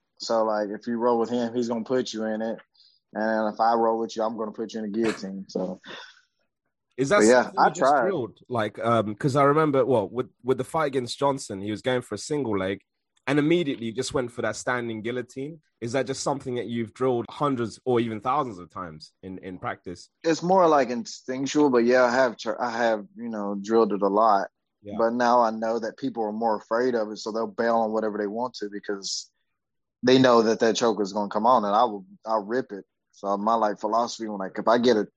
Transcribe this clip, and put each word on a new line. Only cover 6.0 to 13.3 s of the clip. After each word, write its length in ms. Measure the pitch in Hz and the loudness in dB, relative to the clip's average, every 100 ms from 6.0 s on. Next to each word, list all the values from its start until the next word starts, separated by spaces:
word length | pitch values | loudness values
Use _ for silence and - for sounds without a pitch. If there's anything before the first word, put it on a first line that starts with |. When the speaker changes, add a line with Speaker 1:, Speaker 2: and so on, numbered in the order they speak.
| - _ _ _ _ _ _ _ _ - | -18 _ _ _ _ _ _ _ _ -6
Speaker 2:
Is 120 | 139 | 2
that 80 | 208 | 6
Speaker 1:
But 60 | - | 8
yeah, 180 | 123 | 6
Speaker 2:
something 160 | 110 104 | 4 2
Speaker 1:
I 80 | 180 | 2
Speaker 2:
you 60 | |
just 60 | 175 | 4
Speaker 1:
tried. 220 | 135 143 | 4 4
Speaker 2:
drilled? 380 | 120 175 107 - - | 2 -2 -6 -10 -6
Like, 300 | 120 104 - | -4 -4 -2
um, 360 | 113 117 104 104 | 2 2 0 -2
'cause 200 | 143 143 | 0 4
I 80 | |
remember, 420 | 139 151 156 135 120 | 4 4 4 2 4
well, 220 | 120 92 | 2 0
with, 200 | 117 120 _ | -4 -8 _
with 140 | 120 123 | -2 -2
the 60 | |
fight 240 | 123 160 151 | -2 -2 -2
against 300 | 131 120 - | -2 -4 0
Johnson, 420 | 143 135 - 98 | 0 0 -6 -8
he 100 | 104 | -6
was 100 | 107 | -4
going 200 | 131 127 | -2 -2
for 140 | - 101 | -4 -8
a 20 | |
single 400 | - 147 117 98 | -4 -4 -2 -2
leg 240 | 95 87 _ _ _ _ | -2 -6 _ _ _ _
and 140 | - | -2